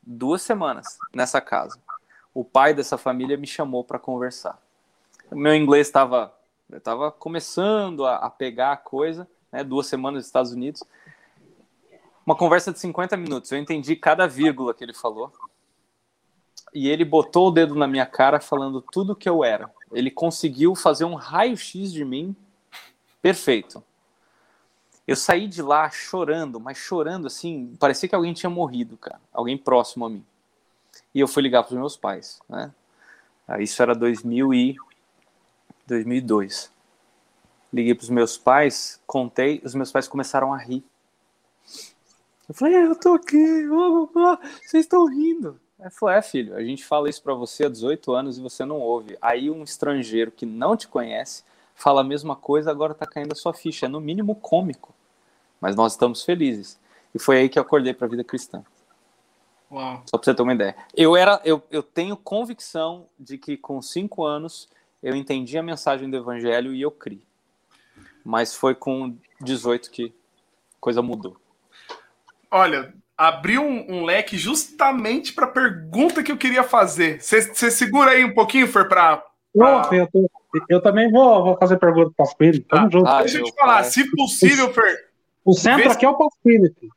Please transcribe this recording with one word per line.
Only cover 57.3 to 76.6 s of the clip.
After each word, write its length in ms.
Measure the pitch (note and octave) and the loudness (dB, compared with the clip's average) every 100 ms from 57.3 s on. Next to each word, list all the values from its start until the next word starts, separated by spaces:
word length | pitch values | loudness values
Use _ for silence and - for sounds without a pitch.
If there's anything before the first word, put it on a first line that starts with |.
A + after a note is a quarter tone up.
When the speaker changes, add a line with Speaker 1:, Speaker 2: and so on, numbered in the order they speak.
| C3 | 4
Speaker 1:
aí 100 | C3 | 4
que 100 | C#3+ | 0
eu 40 | |
acordei 300 | C3 D3+ C3 | 0 0 0
pra 140 | B2+ A#2+ | -4 -6
vida 180 | A#2 | -6
cristã. 400 | A#2+ B2+ - - - _ _ _ _ _ _ _ _ _ _ | -8 -10 -12 -18 -20 _ _ _ _ _ _ _ _ _ _
Speaker 2:
Uau. 320 | C#3 C3 B2+ - | -12 -12 -12 -6
Speaker 1:
Só 100 | A#2 | -2
pra 60 | |
você 100 | - | 0
ter 80 | B2 | 0
uma 120 | B2 | 0
ideia. 220 | B2 G2+ - - - | 0 -2 -6 -14 2
Eu 200 | D#3+ F3 | 6 6
era, 240 | F#3 G3+ | 6 4
eu, 180 | D#3+ D#3 _ | 2 -2 _
eu 120 | D3+ | -8
tenho 340 | D3 - F3 G3+ | -8 -6 -6 -8
convicção 880 | - G3+ A#3 A#3 - E3+ D#3+ F3 E3+ _ | -8 -8 -8 -12 -14 -8 -8 -8 -20 _
de 180 | C3 C3+ | -20 -18
que 180 | - C#3+ | -12 -12
com 240 | - C3+ | -10 -12
cinco 420 | B2+ E3+ G3+ - | -8 -8 -8 -6
anos 440 | D#3 D3 D#3+ - - _ _ _ | -6 -6 -10 -16 -20 _ _ _
eu 120 | B2+ C3+ | -8 -8
entendi 420 | C3+ C3+ B2 D3 | -6 -8 -6 -8
a 40 | |
mensagem 460 | E3 D#3+ - C3+ C3+ | -8 -6 -4 -4 -4
do 80 | C3 | -8
evangelho 560 | A#2+ A#2+ A#2+ A#2 B2+ | -8 -8 -2 -2 -4
e 60 | C3 | -6
eu 100 | C#3+ | -8
criei. 320 | D3+ - G2+ _ _ _ _ _ _ _ _ _ _ | -8 -18 -18 _ _ _ _ _ _ _ _ _ _
Mas 300 | - A2+ A#2 | -6 -2 -2
foi 200 | - C3+ | -2 -2
com 420 | B2 - C3 C3 A#2+ _ _ | -2 -4 -6 -8 -12 _ _
dezoito 500 | B2+ C3 A#2 A#2+ - | -8 -6 -2 -2 -4
que 240 | - A#2 _ _ _ _ _ _ _ | -12 -12 _ _ _ _ _ _ _
coisa 220 | - A#2 | -4 -2
mudou. 340 | A#2+ A#2 F#2 F#2 _ _ _ _ _ - _ _ _ _ _ | -4 -6 -12 -18 _ _ _ _ _ -20 _ _ _ _ _
Speaker 2:
Olha, 420 | F#3+ F#3 D3 B2+ - _ - | 4 4 2 -6 -16 _ 2
abriu 460 | G#3+ - D#3+ A#3+ | 2 2 -2 0
um, 360 | D4 B3 - F3+ | 0 -4 -6 -6
um 40 | |
leque 320 | E3 F#3+ G#3+ G3 | -2 -2 -2 -6
justamente 960 | E3 D4+ - - C#4 C4 G#3+ B3+ - | -4 -4 -6 0 0 2 -2 -4 -4
pra 140 | - B3+ | -2 0
pergunta 760 | B3+ B3+ F3 D#3+ F3+ D#4+ E4 | 2 0 -2 -8 2 2 2
que 80 | D4 | -4
eu 60 | D4 | -2
queria 260 | B3+ B3+ | 0 2